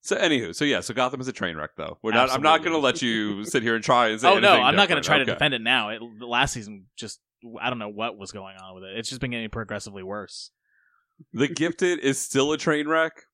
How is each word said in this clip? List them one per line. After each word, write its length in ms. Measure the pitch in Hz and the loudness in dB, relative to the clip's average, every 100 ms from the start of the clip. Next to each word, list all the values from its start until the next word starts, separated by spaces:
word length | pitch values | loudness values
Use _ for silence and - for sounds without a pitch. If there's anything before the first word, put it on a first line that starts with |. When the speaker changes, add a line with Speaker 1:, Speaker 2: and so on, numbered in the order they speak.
Speaker 1:
So, 140 | - 214 | -2 0
anywho, 380 | 185 139 101 87 | 2 2 0 -2
so 80 | |
yeah, 160 | 147 107 | 0 0
so 120 | - | -2
Gotham 260 | 113 127 131 | -2 -2 -2
is 80 | 127 | -8
a 60 | |
train 240 | - 92 78 | -4 -6 -4
wreck, 140 | 76 - | -10 -8
though. 220 | 78 80 | -10 -6
We're 100 | 110 | 2
not, 180 | 117 127 | 4 4
I'm 120 | 131 | 4
not 180 | 156 160 | 4 4
Speaker 2:
Absolutely. 60 | 170 160 | 2 2
Speaker 1:
gonna 40 | |
let 180 | 135 120 | 2 2
you 420 | 123 110 107 101 | 0 0 0 -4
sit 180 | 104 131 | -2 0
here 120 | 117 113 | 0 -2
and 80 | |
try 260 | 104 123 117 | 4 4 4
and 120 | 110 | 4
say 60 | 147 | 4
Speaker 2:
<laughs> 20 | |
Oh, 100 | 196 | 6
no, 100 | 202 | 6
Speaker 1:
anything 160 | 165 123 | 6 6
Speaker 2:
I'm 100 | 170 | 4
not 120 | 196 | 4
gonna 120 | 160 | 2
Speaker 1:
different. 40 | - | 2
Speaker 2:
try 120 | 147 | 2
to 60 | |
Speaker 1:
Okay. 80 | 123 | 2
Speaker 2:
defend 200 | 92 147 | 0 0
it 80 | 123 | 0
now. 280 | 113 127 107 | 0 0 0
It, 120 | 113 117 110 | -8 -12 -14
the 60 | 120 | -4
last 260 | 117 135 | 0 0
season 320 | 127 104 101 92 - | -2 -12 -16 -20 -16
just, 240 | 107 - _ _ 120 113 | -14 -14 _ _ -18 -6
I 100 | 123 | -6
don't 80 | 123 | -4
know 100 | 104 | -8
what 280 | 104 117 104 | -6 -8 -8
was 140 | 95 | -14
going 240 | 104 95 95 | -14 -16 -18
on 180 | 95 92 | -20 -18
with 100 | 95 | -12
it. 120 | 98 | -10
It's 120 | 113 | -10
just 100 | 131 | -8
been 120 | 131 | -6
getting 180 | 120 110 | -6 -8
progressively 540 | 117 107 104 110 98 | -8 -8 -10 -10 -14
worse. 480 | 92 104 95 - - _ _ _ _ _ _ _ - | -10 -10 -12 -16 -18 _ _ _ _ _ _ _ -14
Speaker 1:
The 140 | 110 139 | -2 -2
Gifted 500 | 160 165 170 180 175 | 0 -2 0 -2 0
is 180 | 139 135 | 0 -2
still 340 | - 135 143 | -2 0 2
a 40 | 156 | 0
train 300 | - 151 147 | 0 0 2
wreck 360 | 160 160 - _ | 2 0 -4 _